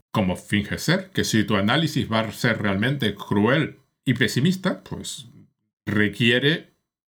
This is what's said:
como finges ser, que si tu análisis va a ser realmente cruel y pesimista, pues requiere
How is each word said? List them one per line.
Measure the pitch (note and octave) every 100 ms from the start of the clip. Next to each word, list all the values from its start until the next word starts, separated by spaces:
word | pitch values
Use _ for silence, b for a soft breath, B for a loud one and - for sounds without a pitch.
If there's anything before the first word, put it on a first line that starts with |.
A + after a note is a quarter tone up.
| _
como | - F#2 F2+
finges | - G#2 - E2+
ser, | - F#3 -
que | -
si | - A2+
tu | G#2 G#2+
análisis | G2+ C#3 D#3+ C#3+ G2
va | A2+
a | A2
ser | - B2 G#2+
realmente | G2+ G2 A#2 C#3+ A2+
cruel | G2 - G#2 G#2+ C#3+ B2 - _ _ -
y |
pesimista, | A#2+ A#2 - D3+ F#3 F#3 -
pues | - A2 - - A2+ - G2+ _ _ _ -
requiere | G#2 G#2 - A#2 B2 C#3 F3 - _ _ _ _